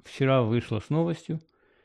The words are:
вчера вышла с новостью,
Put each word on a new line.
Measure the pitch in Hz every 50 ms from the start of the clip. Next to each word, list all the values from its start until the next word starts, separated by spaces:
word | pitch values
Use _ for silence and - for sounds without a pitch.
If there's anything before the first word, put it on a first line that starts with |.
| _
вчера | - - - 139 135 135 131
вышла | 120 107 113 120 - - 117 107
с | - -
новостью, | 147 160 165 170 160 - - - 165 160 - _ _ _ _ _ _ _